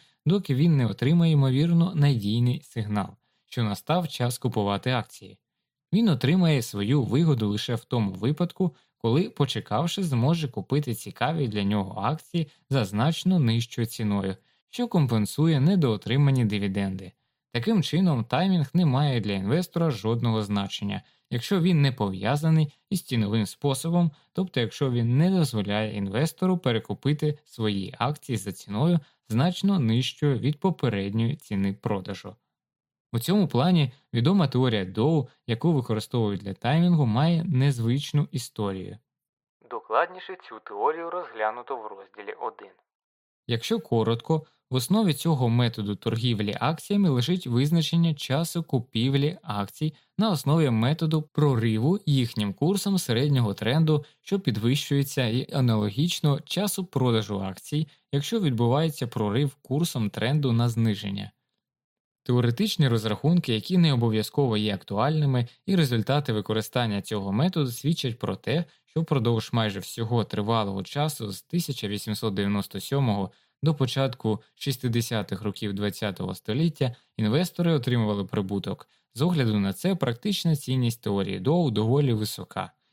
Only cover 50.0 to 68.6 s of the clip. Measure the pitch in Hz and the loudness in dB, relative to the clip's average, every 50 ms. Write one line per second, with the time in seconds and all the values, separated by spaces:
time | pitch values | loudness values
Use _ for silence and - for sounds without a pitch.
50 | _ _ _ - 208 220 185 147 - 139 151 165 160 135 117 110 113 127 151 165 | _ _ _ 0 0 0 0 0 2 2 2 4 4 4 2 2 2 2 2 0
51 | 170 156 156 156 151 - _ - 151 143 135 113 110 117 110 110 113 151 185 208 | 0 0 0 0 -2 -2 _ 2 2 4 4 2 2 2 2 2 2 2 2 2
52 | - - 143 131 123 120 - 110 107 101 95 - 139 160 202 196 - 202 196 185 | 2 2 2 2 2 0 -2 -2 -2 -2 -2 0 0 0 0 0 0 0 0 0
53 | - - 117 113 139 151 143 131 117 104 98 - 107 110 131 160 165 156 156 143 | 0 0 0 0 2 2 2 2 2 0 -2 -2 0 2 2 4 4 4 2 2
54 | 147 - _ _ _ - 196 202 196 - 107 101 107 117 135 143 - - 143 143 | 0 -6 _ _ _ -4 -4 -2 0 0 0 0 2 2 2 0 0 0 0 0
55 | 139 139 - - 127 113 110 127 139 - - 139 127 120 113 107 104 104 98 113 | 0 0 0 -2 0 0 0 -2 -2 -2 0 0 2 2 2 2 0 0 0 0
56 | 151 175 - - - 151 139 - - - - 175 202 208 - - 185 180 - - | -2 -2 -2 0 0 0 0 0 -2 -6 -4 -2 -2 -2 -4 -6 -6 -6 -2 0
57 | 127 123 117 110 104 98 104 98 98 95 92 - - - 147 151 156 - - _ | 2 2 2 0 0 -2 -4 -4 -4 -6 -8 -10 -8 -6 -4 -4 -4 -4 -8 _
58 | _ _ - 143 143 - 233 226 196 151 123 110 120 117 123 143 160 165 147 - | _ _ -4 -4 -2 -2 -2 0 0 0 2 2 2 2 2 2 0 0 -2 -4
59 | 131 117 - - 110 104 101 123 147 143 - _ - - 131 147 170 170 - 127 | -6 -6 -4 -2 -2 0 0 0 0 -2 -4 _ -8 -4 -2 -2 -2 -2 -2 -2
60 | 110 101 - - 104 120 143 151 143 131 113 117 120 120 113 113 113 113 104 95 | -4 -4 -2 -2 -2 0 0 0 2 2 2 2 2 0 0 2 0 0 0 -2
61 | - 101 98 101 101 98 - _ _ _ _ _ _ _ _ _ _ _ _ _ | -4 -6 -8 -8 -10 -12 -16 _ _ _ _ _ _ _ _ _ _ _ _ _
62 | _ _ _ _ _ - 123 123 120 117 117 - 208 220 - - 151 131 117 113 | _ _ _ _ _ 0 2 4 4 2 2 2 0 0 2 2 4 4 4 2
63 | 104 110 104 - - 147 175 175 - - 117 107 - - 180 180 170 160 139 123 | 0 -2 -2 0 2 2 4 4 2 2 0 -2 -2 0 2 4 4 4 4 4
64 | 117 117 107 110 107 - - - 143 127 110 107 107 107 101 95 - - 101 98 | 2 2 2 2 0 0 0 0 2 2 2 0 0 0 -2 -4 -6 -6 -2 0
65 | 117 143 160 156 147 139 131 123 117 - - _ _ - 196 180 156 127 120 113 | 0 2 2 2 2 2 2 2 0 -2 -6 _ _ 0 2 2 2 2 2 0
66 | 104 - 131 147 143 - 113 107 104 - 110 110 107 - - 123 123 113 104 101 | 2 2 0 0 0 0 -2 -2 -2 -2 -2 -2 -2 -2 -2 -2 0 0 -2 -4
67 | 92 - 113 104 98 98 98 110 147 185 185 170 143 127 117 - - 143 170 - | -4 -4 -6 -4 -2 -2 0 0 0 0 0 0 -2 -2 -4 -4 -2 -2 -2 -2
68 | - 127 113 - - 104 98 - - - 120 165 | -2 -6 -6 -4 -4 -6 -6 -4 -4 -2 -2 -2